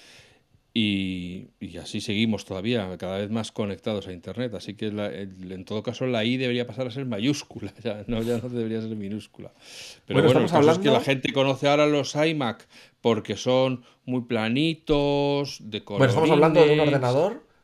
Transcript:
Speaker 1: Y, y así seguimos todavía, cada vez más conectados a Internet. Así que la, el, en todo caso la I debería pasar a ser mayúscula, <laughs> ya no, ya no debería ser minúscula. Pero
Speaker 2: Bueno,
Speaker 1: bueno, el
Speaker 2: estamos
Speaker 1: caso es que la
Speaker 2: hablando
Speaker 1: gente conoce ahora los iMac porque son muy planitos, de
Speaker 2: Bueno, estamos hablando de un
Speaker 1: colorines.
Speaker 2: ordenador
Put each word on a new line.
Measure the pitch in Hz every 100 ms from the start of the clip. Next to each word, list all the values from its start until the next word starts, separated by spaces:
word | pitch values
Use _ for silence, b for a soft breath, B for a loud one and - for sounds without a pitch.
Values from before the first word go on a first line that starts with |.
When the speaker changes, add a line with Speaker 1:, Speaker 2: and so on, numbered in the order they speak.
| B B B B _ _ _
Speaker 1:
Y, | 117 104 98 95 92 87 92 - _
y | - 82
así | - 107
seguimos | 107 104 113 101
todavía, | - 95 104 120 92 87
cada | 92 95
vez | 104
más | 113 110
conectados | - 104 95 113 104 95
a |
Internet. | 90 - 98 127
Así | 95 -
que | 98 107
la, | 104 104
el, | 78 101 92 92
en | 95
todo | 92 107
caso | 110 - 131
la | 117
I | 113 131
debería | 127 123 120
pasar | 120 127
a |
ser | 120
mayúscula, | 131 101 123 143 - 113 101 -
<laughs> |
ya | 117 104 104
no, | 113
ya | 113 120
no | 123
debería | 120 113 110
ser | 110
minúscula. | 107 98 107 - - 95 B B B B B -
Pero | 139
Speaker 2:
Bueno, | 135
Speaker 1:
bueno, | 127
el |
Speaker 2:
estamos | 113 - 147
Speaker 1:
caso | 165
es |
que |
la | 151 127
Speaker 2:
hablando |
Speaker 1:
gente | 139 135 135
conoce | 139 135 131 143
ahora | 147 151
los | 147 131
iMac | 147 160 156 123 110 - B B _
porque | 117 110 101 101
son | 127 131 131 123 b b
muy | - 127
planitos, | 120 113 110 127 160 156 - 147 143 143 143 143 139 -
de | 107 104
Speaker 2:
Bueno, | - 101
estamos | 131 151 160
hablando | 147 160 175
de | 151
un |
Speaker 1:
colorines. | 151 151
Speaker 2:
ordenador | 139 123 135 185 240 - _